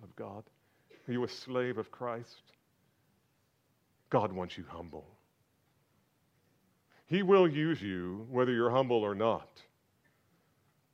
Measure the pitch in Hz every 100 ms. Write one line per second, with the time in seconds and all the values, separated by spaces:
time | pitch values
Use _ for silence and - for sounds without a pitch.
0 | 101 - 107 104 - _ _ _ _ -
1 | - 123 120 - - 127 123 110 104 -
2 | 120 117 117 - _ _ _ _ _ _
3 | _ _ _ _ _ _ _ _ _ _
4 | - 127 104 92 87 - 85 85 85 78
5 | - - _ _ _ _ _ _ _ _
6 | _ _ _ _ _ _ _ _ _ _
7 | - 180 185 196 175 147 160 139 101 92
8 | 90 98 117 123 127 117 117 127 131 117
9 | 104 98 113 90 - - - _ _ _
10 | _ _ _ _ _ _ _ _ _